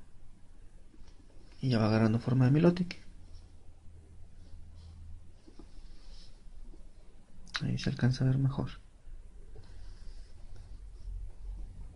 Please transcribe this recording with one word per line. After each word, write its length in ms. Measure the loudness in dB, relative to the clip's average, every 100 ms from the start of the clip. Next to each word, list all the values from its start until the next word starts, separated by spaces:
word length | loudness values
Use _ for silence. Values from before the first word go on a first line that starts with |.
| -12 -12 -12 -12 -14 -14 -14 -14 -16 -14 -14 -14 -16 -16 -16 -2
Y 100 | 2
ya 80 | 6
va 80 | 8
agarrando 320 | 8 8 6
forma 260 | 6 8
de 60 | 8
Milotic. 500 | 10 8 8 2 -4 -10 -12 -12 -14 -14 -16 -14 -14 -14 -14 -16 -14 -14 -14 -12 -10 -10 -12 -14 -12 -10 -10 -10 -14 -14 -14 -12 -10 -10 -10 -10 -10 -10 -12 -10 -10 -8 -8 -10 -12 -14 -14 -12 -10 -4 0
Ahí 160 | 2 2
se 120 | 2
alcanza 340 | 4 4 6
a 40 | 6
ver 100 | 6
mejor. 320 | 6 4 0 -4 -12 -16 -12 -12 -12 -14 -12 -12 -10 -10 -10 -10 -10 -10 -10 -10 -10 -10 -10 -12 -12 -10 -6 -6 -6 -6 -8 -6 -8 -8 -10